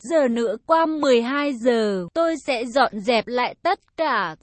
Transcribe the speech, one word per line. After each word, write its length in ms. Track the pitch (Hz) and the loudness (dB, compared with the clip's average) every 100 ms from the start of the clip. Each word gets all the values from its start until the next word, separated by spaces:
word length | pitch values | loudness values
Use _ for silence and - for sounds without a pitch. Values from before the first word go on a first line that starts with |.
giờ 280 | - 330 254 | 0 2 2
nữa 280 | 226 226 220 - | 0 -2 -4 0
qua 200 | 330 330 | 2 2
mười 360 | 311 285 240 | 0 2 4
hai 300 | 233 285 294 | 2 -2 -2
giờ, 540 | 240 240 233 214 190 175 | 0 0 2 0 -2 -4
tôi 200 | 330 330 320 - | -2 -2 -2 -4
sẽ 180 | 247 | -4
dọn 360 | 247 254 240 208 | -2 0 0 0
dẹp 260 | 196 233 208 | 0 0 0
lại 280 | 247 240 - | -2 -4 -4
tất 340 | 339 269 _ - | -4 -4 _ -6
cả, 400 | 311 233 175 156 | -2 0 -2 -6